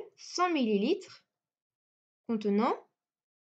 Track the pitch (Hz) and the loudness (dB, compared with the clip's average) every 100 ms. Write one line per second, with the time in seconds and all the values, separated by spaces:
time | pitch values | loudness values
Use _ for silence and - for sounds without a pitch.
0 | - - - - 359 320 233 208 220 392 | 0 -20 -10 -2 0 2 2 2 2 -2
1 | - - _ _ _ _ _ _ _ _ | -4 -20 _ _ _ _ _ _ _ _
2 | _ _ - 226 208 202 247 403 - _ | _ _ -6 -2 0 2 2 0 -6 _
3 | _ _ _ _ | _ _ _ _